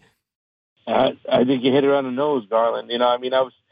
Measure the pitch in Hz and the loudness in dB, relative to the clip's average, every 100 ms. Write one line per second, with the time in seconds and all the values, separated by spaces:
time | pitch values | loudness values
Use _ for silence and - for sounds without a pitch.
0 | _ _ _ _ _ _ _ _ - 110 | _ _ _ _ _ _ _ _ -2 0
1 | 131 - - 127 127 131 131 139 139 139 | 0 -2 -2 0 2 0 2 2 2 0
2 | 131 123 151 135 98 113 117 113 113 120 | -2 -4 -2 -2 -2 0 0 -2 -6 0
3 | 123 123 127 131 131 - _ | 0 0 0 -2 -2 -6 _